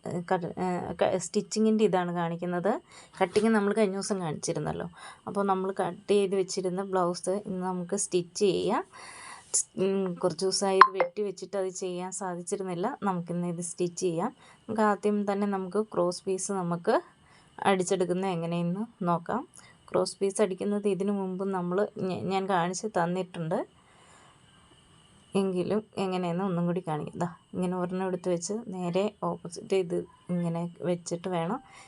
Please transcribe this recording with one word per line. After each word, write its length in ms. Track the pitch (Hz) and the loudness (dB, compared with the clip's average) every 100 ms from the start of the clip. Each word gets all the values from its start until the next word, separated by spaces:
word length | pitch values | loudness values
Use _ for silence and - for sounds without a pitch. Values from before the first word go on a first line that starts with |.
ഏഹ്, 180 | - 151 | -6 -6
കട്ട്-, 280 | 175 180 170 - | 0 -2 -2 -4
ഏഹ്, 240 | 185 180 - 175 | -2 -2 -4 0
ക-, 140 | 202 185 | 2 2
സ്റ്റിച്ചിങ്ങിൻ്റെ 640 | - 208 202 214 220 220 | 0 -4 -2 2 4 6
ഇതാണ് 280 | 214 180 175 175 | 4 4 0 0
കാണിക്കുന്നത്. 560 | 170 170 180 175 185 285 - - - - | -2 -2 -2 0 0 -2 -6 -20 -20 0
കട്ടിങ് 360 | 190 208 220 | 2 4 4
നമ്മൾ 200 | 220 202 | 4 4
കഴിഞ്ഞ 240 | 202 208 196 | 4 2 0
ദിവസം 220 | 185 196 | -2 -2
കാണിച്ചിരുന്നല്ലോ. 680 | 170 - - 156 156 165 170 - - - | -2 -4 -4 -2 -2 -4 -8 -10 -18 -12
അപ്പോൾ 220 | - 190 196 | -6 0 2
നമ്മൾ 260 | 190 190 | 2 0
കട്ട് 380 | 196 170 180 - | -2 -2 -4 2
ചെയ്ത് 240 | 202 196 196 | 4 4 2
വെച്ചിരുന്ന 480 | 185 190 185 180 | 0 -2 -2 -2
ബ്ലൗസ് 520 | 196 185 175 180 - 196 | 0 2 2 0 -2 -2
ഇന്ന് 200 | - 185 180 | -2 -4 -2
നമുക്ക് 340 | 180 175 196 | -4 -2 -4
സ്റ്റിച്ച് 400 | - 180 175 - | 0 -2 -2 0
ചെയ്യാം. 440 | 202 175 180 254 370 - - - - - - | 2 2 2 0 -2 -14 -18 -16 -16 -18 -4
സ്-, 120 | - - - | -4 -4 0
ഉം, 280 | 190 196 190 175 | 0 2 0 0
കുറച്ച് 300 | 185 165 190 | 0 2 0
ദിവസമായി 340 | 185 196 190 | 2 2 8
ഇത് 120 | 190 | 8
വെട്ടി 300 | 190 175 - | 6 -2 0
വെച്ചിട്ട് 320 | 202 185 180 202 | -4 -4 -6 -4
അത് 140 | 190 175 | -4 -4
ചെയ്യാൻ 360 | 185 180 185 | -6 -4 -6
സാധിച്ചിരുന്നില്ല. 760 | 196 190 175 175 202 190 170 208 285 | -6 -6 -6 -6 -6 -4 -2 -4 -2
നമുക്കിന്ന് 460 | 202 180 170 175 175 | -4 -2 -4 -4 -2
ഇത് 140 | 170 | -4
സ്റ്റിച്ച് 380 | 175 - 180 175 | -8 -4 -4 -2
ചെയ്യാം. 300 | 185 160 220 - - - | -2 0 -4 -6 -20 -20
നമുക്ക് 300 | - 220 214 | -6 2 2
ആദ്യം 340 | 196 214 208 202 | 4 2 2 0
തന്നെ 240 | 196 202 | 0 0
നമുക്ക് 320 | 196 185 202 220 | 0 -2 -2 -2
ക്രോസ് 360 | - 175 175 | 0 0 0
പീസ് 280 | - 185 - | -4 -4 -2
നമുക്ക് 440 | 196 175 170 170 285 - _ - - - - | -2 -2 0 2 2 0 _ -20 -20 -20 -2
അടിച്ചെടുക്കുന്നത് 720 | - 196 180 190 180 180 190 | 2 2 2 2 2 2 0
എങ്ങനെയെന്ന് 520 | 170 165 170 170 185 226 _ | -2 -2 0 0 -2 -4 _
നോക്കാം. 380 | 175 170 170 226 339 - - - - | 0 0 0 -4 -4 -18 -20 -20 0
ക്രോസ് 320 | 180 185 - | 0 0 0
പീസ് 240 | 196 196 | -2 2
അടിക്കുന്നത് 460 | 208 185 196 208 202 | 0 2 0 2 2
ഇതിനു 260 | 185 202 | 2 0
മുമ്പ് 300 | 202 190 185 196 | 0 -2 -2 -2
നമ്മൾ 280 | 190 175 180 208 - | -2 0 2 0 -2
ഞ-, 240 | 190 175 | -4 -2
ഞാൻ 200 | - 190 190 | 0 -2 2
കാണിച്ച് 420 | 185 170 185 220 | 2 2 -2 -2
തന്നിട്ടുണ്ട്. 680 | 214 170 180 185 175 160 202 370 _ - - - - - - - - - - _ - _ - - | 0 2 0 -4 -6 -2 -2 -2 _ -20 -20 -20 -20 -20 -20 -20 -20 -20 -20 _ -20 _ -20 -2
എങ്കിലും 460 | 196 190 180 - 208 214 - | 2 2 0 2 0 -2 -4
എങ്ങനെയെന്ന് 460 | 190 185 175 170 | -2 0 0 0
ഒന്നും 200 | 196 170 175 | 0 2 2
കൂടി 160 | 175 | 0
കാണിക്കാം. 360 | 170 151 165 - | -2 -4 -4 -4
ദാ 100 | 175 - _ | -4 -6 _
ഇങ്ങനെ 240 | 185 175 185 | -2 -2 0
ഒരെണ്ണം 300 | 175 185 190 | -2 -2 -2
എടുത്ത് 220 | 180 185 | -2 0
വെച്ച് 260 | 175 175 214 - | -2 -2 -6 -6
നേരെ 360 | 185 180 175 208 - | -4 0 2 0 -2
ഓപ്പോസിറ്റ് 520 | 175 170 175 - - 190 | -4 -4 -8 -12 0 0
ഇത് 220 | 175 175 175 - - | 2 -2 -4 -14 -4
ഇങ്ങനെ 320 | 175 170 165 170 170 | -2 0 -2 -4 -4
വെച്ചിട്ട് 460 | 175 175 170 170 185 | -2 -2 -2 -6 -2
വേണം 300 | 175 165 240 - - | -2 -2 -4 -8 -20